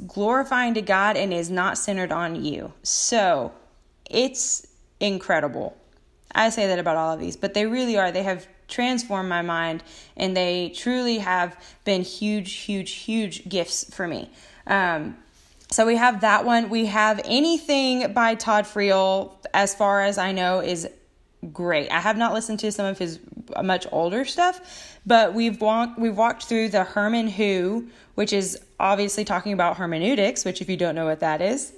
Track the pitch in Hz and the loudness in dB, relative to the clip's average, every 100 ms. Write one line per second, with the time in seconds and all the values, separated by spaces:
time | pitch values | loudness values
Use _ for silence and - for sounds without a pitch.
0 | 180 202 208 262 262 254 240 220 202 190 | -10 -2 2 2 2 0 2 0 2 4
1 | 208 214 196 170 170 180 190 - - 190 | 4 2 0 -2 -2 0 0 -2 -2 -2
2 | 180 165 170 165 151 - - - - - | -2 -2 -4 -4 -6 -6 -10 -10 -4 -2
3 | - 233 190 143 - - _ _ _ _ | 0 2 2 2 -2 -10 _ _ _ _
4 | - - 262 - - - - _ _ - | -4 0 0 0 -4 -4 -8 _ _ -4
5 | 202 190 - 160 143 131 - - _ _ | -2 -2 0 0 0 -4 -8 -10 _ _
6 | _ _ - - 226 226 196 175 170 160 | _ _ -4 2 2 2 0 0 0 0
7 | 160 160 170 160 196 202 220 247 247 208 | 0 -2 -6 -6 -4 0 0 0 0 2
8 | 180 180 196 180 - - - - 247 247 | 2 0 -2 -4 -8 -20 -10 -2 0 -2
9 | 240 196 185 170 170 165 165 160 - - | -2 -4 -2 -2 -2 -2 -2 -4 -10 -20
10 | - - 190 185 180 180 170 - 240 247 | -14 -4 -2 0 0 0 -2 -4 -2 0
11 | 240 226 185 180 175 - - - 214 185 | 0 0 0 0 -2 -6 -20 -8 -2 -2
12 | 185 - 214 214 190 - - 196 190 - | -2 -4 -2 -2 -4 -10 -6 -6 -6 -10
13 | - 220 202 160 185 185 170 - - - | -4 -2 -2 -6 -6 -4 -2 -6 -8 -6
14 | 175 123 - - - - - 196 180 160 | -6 -6 -10 -18 -20 -10 0 2 2 0
15 | 156 - - _ _ _ - - 226 233 | -4 -12 -20 _ _ _ -2 2 4 6
16 | 247 208 214 202 240 233 214 226 214 214 | 4 4 4 4 4 2 2 0 0 4
17 | 214 208 - 247 330 320 - 277 262 254 | 4 2 0 2 2 0 0 2 2 0
18 | 240 240 233 226 226 214 202 208 202 190 | 0 2 2 2 2 2 2 0 2 4
19 | 190 190 - - - 190 196 - 202 202 | 4 0 -2 -12 -2 0 2 2 2 4
20 | 196 202 185 190 180 185 - 170 - - | 2 0 -2 0 0 0 -2 -4 -6 -14
21 | _ _ _ _ 170 147 175 156 - 165 | _ _ _ _ -14 -6 -2 0 0 0
22 | 196 220 233 220 226 208 214 208 196 190 | 0 0 0 -2 -4 -4 -4 -4 -4 -4
23 | 175 160 - - - - 190 180 - 156 | -6 -8 -16 -18 -10 -4 0 0 -2 -2
24 | 170 220 262 - 359 359 - - - - | 0 -2 -2 0 0 0 -8 -20 -20 -6
25 | 202 226 202 214 233 196 214 226 240 233 | 4 6 6 2 0 0 2 2 0 -2
26 | 226 202 233 - - 226 220 196 185 208 | -2 2 2 0 -2 0 2 0 0 0
27 | 208 233 220 190 208 190 180 226 233 - | 0 0 0 0 0 2 0 -2 -6 -14
28 | - - 208 202 185 - - - 190 202 | -10 -4 0 0 -2 -6 -10 0 2 2
29 | 202 214 208 185 208 190 175 - 170 160 | 0 -2 -2 -2 0 0 2 0 -2 0
30 | 190 254 202 254 185 180 180 180 170 156 | 2 2 2 0 -4 -4 -4 -2 -2 0
31 | 160 156 160 156 190 269 - | -2 0 0 0 0 -2 -6